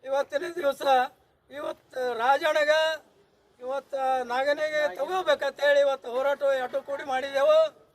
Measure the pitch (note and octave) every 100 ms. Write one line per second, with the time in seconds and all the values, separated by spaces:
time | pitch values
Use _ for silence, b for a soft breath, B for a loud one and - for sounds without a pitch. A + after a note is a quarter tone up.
0 | C4 C#4 C#4 C#4+ F4 F4 C#4+ C4+ C#4 C4
1 | B3 _ _ _ _ C4 A#3+ - _ -
2 | B3 A#3 A#3+ C#4 D#4+ D#4 D4 D#4 D#4+ D#4
3 | _ _ _ _ _ _ B3 C#4 C4 C#4
4 | C4 C4 B3 B3 C#4 D4 D#4 D4+ D4 -
5 | C#4+ F#4 E4+ C#4 C#4+ C4+ C#4+ C#4+ C#4 C4+
6 | B3 A#3+ C#4 C#4 C#4 C4+ B3 C4+ C4+ C#4
7 | C#4+ C4 C#4 C#4 C#4+ D#4 D#4+ - _